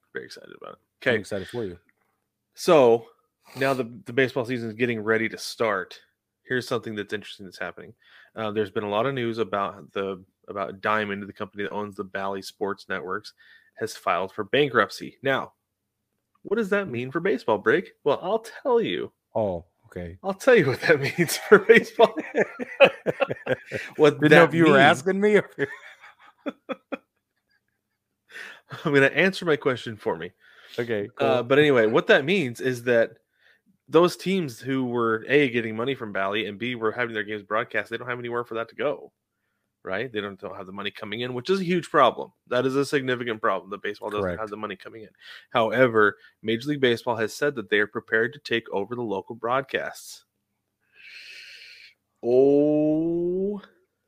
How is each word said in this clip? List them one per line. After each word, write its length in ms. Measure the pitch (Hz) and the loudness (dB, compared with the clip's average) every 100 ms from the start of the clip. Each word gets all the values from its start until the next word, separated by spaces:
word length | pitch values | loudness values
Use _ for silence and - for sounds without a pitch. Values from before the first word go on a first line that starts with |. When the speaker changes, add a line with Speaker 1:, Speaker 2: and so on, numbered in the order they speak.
| _ | _
Speaker 1:
Very 100 | 65 | -14
excited 300 | 64 - 50 50 | -14 -20 -20 -20
about 180 | 50 | -20
it. 40 | - _ _ - | -20 _ _ -2
Speaker 2:
I'm 40 | |
Speaker 1:
Okay. 60 | 113 | -2
Speaker 2:
excited 280 | 95 101 92 | -2 -10 -8
for 160 | 120 | -8
you. 140 | 107 87 _ _ _ _ _ _ _ | -8 -10 _ _ _ _ _ _ _
Speaker 1:
So 520 | _ - 165 123 117 - _ _ _ _ 127 | _ 4 6 8 4 0 _ _ _ _ -4
now 180 | 135 | -2
the, 100 | 131 117 120 - | -2 -4 -10 -6
the 60 | |
baseball 320 | 120 127 139 117 | -2 0 -2 -4
season 220 | 127 113 | -6 -8
is 60 | |
getting 260 | 107 120 117 | -4 -2 -2
ready 260 | 104 110 110 | 0 0 0
to 80 | 110 | -6
start. 640 | - - 113 98 90 - _ _ _ _ | -12 -4 -2 -2 -4 -14 _ _ _ _
Here's 220 | _ 127 117 | _ -6 -4
something 280 | 123 110 | -6 -6
that's 180 | 107 98 | -10 -8
interesting 320 | 107 98 - | -8 -10 -18
that's 140 | 98 - | -18 -12
happening. 340 | 90 87 85 113 _ - - | -12 -12 -20 -20 _ -20 -20
Uh, 160 | - 110 | -10 -6
there's 200 | 104 104 | -4 -4
been 140 | 104 | -4
a 40 | 104 | -2
lot 160 | 101 | -2
of 80 | 123 | -2
news 240 | 135 117 113 | -2 -4 -4
about 540 | 110 104 98 101 - | -4 -2 -4 -6 -12
the, 320 | - 98 95 95 _ _ | -6 -6 -6 -12 _ _
about 320 | 98 95 98 | -8 -8 -6
Diamond, 480 | 107 107 107 101 101 | -2 -2 -2 -6 -10
the 40 | |
company 320 | - 101 101 | -12 -14 -8
that 80 | 101 | -8
owns 240 | 101 104 98 | -6 -10 -10
the 80 | |
Bally 380 | 98 98 98 98 | -10 -8 -6 -8
Sports 440 | 95 - 98 98 - | -10 -6 -6 -6 -8
Networks, 440 | 95 82 98 - _ _ - _ | -8 -6 -10 -12 _ _ -20 _
has 220 | - 113 - | -10 -10 -6
filed 360 | - 87 95 | -2 -2 -2
for 120 | - | -8
bankruptcy. 760 | 98 131 147 123 101 - 65 - | -4 0 2 2 0 -2 -16 -8
Now, 300 | 135 131 76 _ _ _ _ _ _ _ _ _ | -2 -2 -4 _ _ _ _ _ _ _ _ _
what 140 | - 208 | -6 -4
does 140 | 208 | -2
that 180 | 202 196 | -2 -4
mean 220 | 120 127 | -8 -6
for 100 | 165 | -4
baseball, 380 | 175 240 - 104 | -2 -2 0 0
Brig? 320 | 104 151 - _ | 2 0 0 _
Well, 160 | 151 127 | -2 -2
I'll 240 | 175 220 220 - | -2 -4 -4 -10
tell 180 | 285 240 | 0 2
you. 320 | 175 85 - _ _ | 2 -2 -6 _ _
Speaker 2:
Oh, 300 | - 104 90 82 _ _ | -2 -2 -2 -8 _ _
okay. 320 | - 87 90 | -12 -12 -10
Speaker 1:
I'll 100 | 190 | -8
tell 220 | 190 - 240 | -2 4 6
you 100 | 139 | 4
what 140 | 120 | 0
that 180 | - 151 | 2 2
<laughs> 0 | |
means 360 | 135 - 170 - | 2 -2 -2 -2
for 220 | - 202 | 6 6
baseball. 560 | 196 233 - - 226 - - | 8 6 6 4 4 4 -6
<laughs> 80 | 294 - - 247 - 277 - - - - - - 127 - - - - | -2 -2 -4 -12 4 4 4 -6 -4 -4 -6 -4 -6 -4 -10 -10 4
What 240 | 147 139 | 4 6
Speaker 2:
Didn't 100 | 151 | 6
Speaker 1:
that 60 | 151 | 8
Speaker 2:
know 80 | |
if 100 | 165 | 8
you 100 | 160 | 6
were 60 | 165 | 6
Speaker 1:
means 80 | 139 | 8
Speaker 2:
asking 420 | 139 165 175 190 | 8 6 0 0
me 160 | 208 202 | 4 4
or 120 | - - 139 - - - - _ - _ | 2 -6 -6 -6 -18 -20 -20 _ -20 _
<laughs> 80 | - - _ 262 _ 277 _ _ _ _ _ _ _ _ _ _ _ _ _ - - - _ | -14 -14 _ -14 _ -14 _ _ _ _ _ _ _ _ _ _ _ _ _ -20 -18 -20 _
Speaker 1:
<laughs> 120 | 135 | -8
I'm 100 | 170 | 2
gonna 120 | 143 135 | 4 4
answer 380 | 139 180 185 | 4 2 0
my 120 | 180 147 | 0 0
question 400 | 143 123 - 107 | 0 -2 -6 -8
for 200 | - 85 | -6 -6
me. 160 | 87 _ _ - - - | -8 _ _ -20 -16 -8
Speaker 2:
Okay, 300 | 120 107 101 - | -4 -2 -4 -2
Speaker 1:
Uh, 180 | 139 127 | 0 0
Speaker 2:
cool. 60 | |
Speaker 1:
but 140 | 120 135 | 2 4
anyway, 280 | 151 131 110 | 6 6 4
what 200 | 131 175 | 2 4
that 180 | 196 | 2
means 360 | 139 196 135 117 | 4 0 -2 -4
is 240 | 131 123 | -4 -4
that 280 | 120 117 113 - _ _ _ _ _ _ _ | 0 2 2 -2 _ _ _ _ _ _ _
those 280 | 147 175 170 | 4 4 2
teams 420 | 175 190 156 113 | -4 -2 -4 -8
who 280 | 127 135 127 | -6 -4 -2
were, 380 | 120 117 113 110 | 0 0 -2 2
A, 220 | 139 143 | 2 2
getting 260 | 117 113 110 | 0 -4 -4
money 180 | 123 | -4
from 180 | 135 113 | -6 -6
Bally, 340 | 98 98 104 104 | -4 -2 -2 -4
and 120 | 101 | -6
B, 160 | 120 | -8
were 180 | 123 110 | -4 -4
having 200 | 104 120 | -2 -6
their 120 | 110 | -4
games 180 | 104 107 | -6 -8
broadcast, 480 | 98 107 117 110 104 | -4 -4 -2 -6 -6
they 80 | 117 | -8
don't 100 | 123 | -8
have 100 | 123 | -10
anywhere 260 | 120 120 | -6 -6
for 100 | 117 | -6
that 160 | 113 113 | -8 -8
to 40 | |
go, 380 | - 131 147 - _ _ _ _ _ _ _ | -6 -4 -4 -10 _ _ _ _ _ _ _
right? 260 | - 95 131 | -8 -6 -6
They 120 | 110 | -6
don't, 180 | 101 98 | -8 -10
don't 160 | 98 98 | -14 -14
have 80 | |
the 80 | 92 | -14
money 180 | 98 101 | -10 -10
coming 300 | - 107 107 | -10 -12 -8
in, 140 | 123 | -8
which 160 | 123 120 | -8 -2
is 100 | 196 | -2
a 40 | |
huge 260 | 175 180 - | 0 -2 0
problem. 420 | 160 127 - 67 _ _ | 4 4 4 -10 _ _
That 180 | 123 | 0
is 100 | 127 | 0
a 120 | 131 139 | 0 0
significant 560 | 147 131 123 123 110 | -2 -2 -4 -4 -2
problem, 260 | 113 95 90 | -2 -2 -6
that 120 | 101 | -10
baseball 260 | 101 104 107 | -8 -8 -6
doesn't 140 | 104 | -4
Speaker 2:
Correct. 180 | 95 87 | -2 -4
Speaker 1:
have 80 | 110 | -8
the 80 | 107 | -8
money 200 | 107 95 | -10 -10
coming 260 | 107 110 | -14 -18
in. 80 | 107 _ - - _ | -20 _ -20 -20 _
However, 640 | 127 113 110 131 113 104 - - _ | 0 2 4 4 6 2 0 -16 _
Major 280 | 107 113 131 | -4 -4 -4
League 100 | 147 | 0
Baseball 360 | 127 117 - 113 | 2 2 -2 -2
has 180 | 110 | -4
said 200 | - 147 139 | -2 -4 -4
that 120 | 98 | -2
they 120 | 104 | 0
are 60 | 101 | 0
prepared 460 | 117 - 113 117 | -4 -2 0 0
to 60 | 147 | -4
take 260 | - 117 - | -4 -4 -4
over 240 | 95 101 | -6 -6
the 80 | 120 | -6
local 320 | 117 95 - | -6 -6 -8
broadcasts. 920 | 117 113 127 135 - 73 - - - _ _ _ _ _ _ _ _ - - - - - - - - - _ _ _ | -8 -2 -2 -2 -6 -6 -12 -18 -20 _ _ _ _ _ _ _ _ -20 -20 -20 -20 -20 -20 -20 -20 -20 _ _ _
Oh. 1400 | 117 127 139 143 147 151 151 156 165 170 175 185 196 202 - _ _ _ | 2 4 6 6 4 2 2 0 0 -2 -2 -2 -4 -6 -12 _ _ _